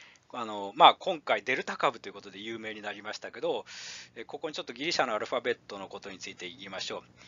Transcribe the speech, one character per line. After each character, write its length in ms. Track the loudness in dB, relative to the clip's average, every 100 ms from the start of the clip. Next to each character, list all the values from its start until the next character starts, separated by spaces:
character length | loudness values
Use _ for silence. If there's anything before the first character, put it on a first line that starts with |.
| -20 -20 -12
ー、 40 | -8
あ 80 | -6
の、 260 | -4 -2 10
ま 120 | 10
あ、 60 |
今 260 | 10 2 -2
回 220 | 2 0
デ 120 | 2
ル 80 | 0
タ 140 | -2 2
株 240 | 2 0
と 80 | -8
い 20 |
う 20 |
こ 80 | -12
と 80 | -12
で 100 | -10
有 180 | -8 -6
名 160 | -6
に 60 | -6
な 120 | -6
り 100 | -6
ま 100 | -8
し 60 | -8
た 120 | -8
け 100 | -4
ど、 260 | 0 0 -2 -12 -12 -12 -14 -12
え 60 |
ー、 20 |
こ 140 | -10 -6
こ 100 | -6
に 60 |
ち 60 | -4
ょ 20 |
っ 20 |
と 80 | -8
ギ 140 | -4 0
リ 60 |
シ 60 | 2
ャ 60 |
の 100 | 4
ア 40 | 2
ル 80 | 0
フ 100 | 0
ァ 60 |
ベ 100 | 0
ッ 60 | 0 -2
ト 100 | -10
の 100 | -8
こ 120 | -10
と 100 | -10
に 80 | -10
つ 120 | -12
い 60 | -10
て 120 | -10
言 140 | -10
い 60 | -10
ま 100 | -6
し 100 | -4
ょ 80 | -6
う。 40 | -8 -20